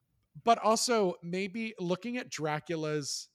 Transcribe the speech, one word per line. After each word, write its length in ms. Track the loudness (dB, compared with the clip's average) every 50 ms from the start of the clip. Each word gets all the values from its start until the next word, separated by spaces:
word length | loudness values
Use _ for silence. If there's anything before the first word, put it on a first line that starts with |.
| _ _ _ _ _ _ -20 0 4
but 140 | 4 4 6
also 560 | 4 4 4 4 2 2 2 4 4 2 0 -2 -6
maybe 520 | -6 -4 -4 -4 -4 -4 -6 -6 -6 -6 -4
looking 380 | -2 -2 -2 -2 -2 -4 -6 -6
at 120 | -6 -8
Dracula's 1000 | -6 -4 -2 -2 -2 -2 -2 -4 -4 -4 -2 -2 -2 -2 -2 -4 -6 -8 -8 -12